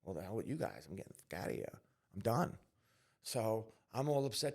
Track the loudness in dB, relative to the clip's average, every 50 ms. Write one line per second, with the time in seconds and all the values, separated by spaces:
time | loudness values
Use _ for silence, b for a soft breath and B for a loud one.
0 | _ -6 -6 -6 -6 -4 -4 -4 -2 -2 -2 0 0 -2 -2 -6 -10 -10 -8 -8
1 | -8 -10 -14 -20 -12 _ -6 -4 -2 -2 0 -2 -2 -4 -6 -10 _ b b b
2 | b b -10 -2 2 2 4 4 4 2 0 -8 -14 _ _ b b b b b
3 | b b b b b -4 0 2 4 4 4 2 2 -2 B B B B -2 0
4 | 2 4 4 4 4 2 0 0 0 0